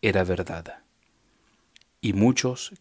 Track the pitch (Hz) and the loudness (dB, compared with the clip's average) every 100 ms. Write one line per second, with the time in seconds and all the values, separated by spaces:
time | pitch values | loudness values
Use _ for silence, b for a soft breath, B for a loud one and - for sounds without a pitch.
0 | 107 95 92 92 87 82 80 - _ _ | 0 2 0 -2 -4 -10 -12 -20 _ _
1 | _ _ _ _ _ _ _ - _ _ | _ _ _ _ _ _ _ -20 _ _
2 | 110 98 117 127 127 127 - 196 | -2 4 4 4 -2 -4 -10 -16